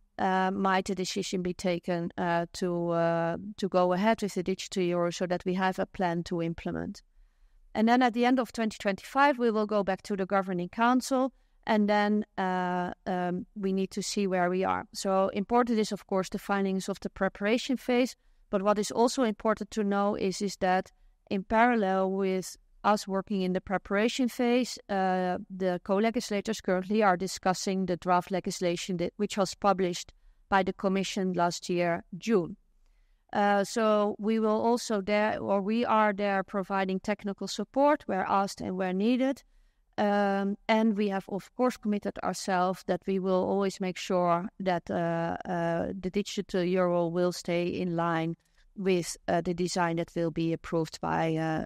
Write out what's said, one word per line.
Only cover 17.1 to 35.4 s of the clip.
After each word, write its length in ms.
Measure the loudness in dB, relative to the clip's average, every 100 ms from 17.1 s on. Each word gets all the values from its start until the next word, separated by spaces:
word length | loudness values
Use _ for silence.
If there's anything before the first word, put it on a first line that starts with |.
preparation 640 | -2 -2 0 0 0 0 -4
phase, 380 | 0 2 2 -4 _ _ -4
but 140 | 0
what 160 | 2 2
is 100 | 0
also 320 | 2 2 2
important 480 | 0 0 -2 -2 -4
to 120 | -2
know 320 | 0 2 0 0
is, 260 | -2 -2
is 140 | -4 -2
that 340 | 2 2 -2 _ _ _ -6
in 140 | -4
parallel 680 | 2 4 4 4 2 2 0
with 480 | 0 0 -2 -4 -12 _ _
us 240 | 0 2 0
working 360 | -4 -2 0
in 100 | 0
the 80 | 0
preparation 680 | -2 -4 0 0 2 0 -2
phase, 500 | 0 2 2 0 -6 -4
uh, 480 | 0 0 0 0 -4 -6 -4
the 240 | -2 -2
co-legislators 760 | 0 2 2 0 -2 -4 -4 -4
currently 440 | 0 0 0 2
are 140 | 4 4
discussing 680 | 0 -2 0 0 0 -2 0
the 120 | -2
draft 340 | 2 2 2
legislation 640 | -4 -4 -2 -2 -2 -4 -4
that, 160 | -4 -4
which 200 | -4 0
was 160 | -2
published 580 | 0 0 2 0 -4 -10 -18 -20 -18 0
by 140 | 0
the 100 | 2
Commission 600 | -2 0 0 -2 -2 -2
last 360 | 0 0 -2 -4
year, 340 | 0 0 -2 -6 -8
June. 380 | 0 0 0 -8 _ _ _ _ _ _ _
Uh, 320 | 0 2 2
so 520 | 0 0 2 4 2 -2
we 220 | 0 2
will 200 | 2 2
also 420 | 2 0 0 -2
there, 360 | 0 2 2
or 240 | 0